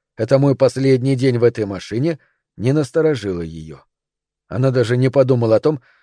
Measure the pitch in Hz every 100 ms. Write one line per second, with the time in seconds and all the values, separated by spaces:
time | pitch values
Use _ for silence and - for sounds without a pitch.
0 | _ - 117 135 143 131 131 135 135 131
1 | 131 131 135 120 120 120 101 92 - 110
2 | 156 151 _ _ _ - 113 147 139 160
3 | 156 135 101 87 82 80 78 71 _ _
4 | _ _ _ _ - - 131 127 110 123
5 | 131 139 127 123 113 110 151 151 _ _